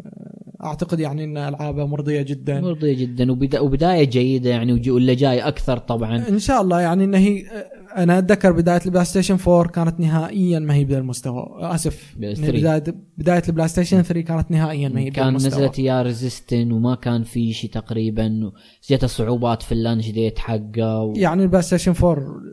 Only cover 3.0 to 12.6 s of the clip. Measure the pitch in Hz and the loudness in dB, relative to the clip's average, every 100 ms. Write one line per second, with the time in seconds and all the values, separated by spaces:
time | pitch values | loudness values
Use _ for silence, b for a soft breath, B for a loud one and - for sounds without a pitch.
3 | 127 123 127 127 139 135 139 135 170 175 | -2 0 0 2 0 0 0 2 2 4
4 | 139 123 127 131 123 120 120 120 123 123 | 4 4 2 2 2 0 2 2 2 4
5 | 127 127 139 123 135 - - 123 - 117 | 4 4 2 2 -2 -2 -2 -2 -2 -4
6 | 110 117 226 208 214 262 190 175 175 180 | -2 -2 0 0 2 2 2 2 2 2
7 | 196 190 202 202 - 214 - - - 196 | 2 4 4 2 -6 -14 -14 -18 -12 0
8 | 175 180 185 196 190 170 175 175 190 180 | 4 4 4 4 4 4 2 2 2 0
9 | 175 196 185 185 175 175 170 170 165 165 | 2 0 2 2 4 4 4 0 -2 0
10 | 165 160 170 208 180 165 151 143 135 135 | 0 0 0 0 0 0 2 2 2 0
11 | 127 120 131 120 - - 170 170 156 - | -2 -6 -6 -8 -10 -10 -6 -2 -4 -6
12 | - - 113 185 151 - | -12 -10 -8 -2 0 2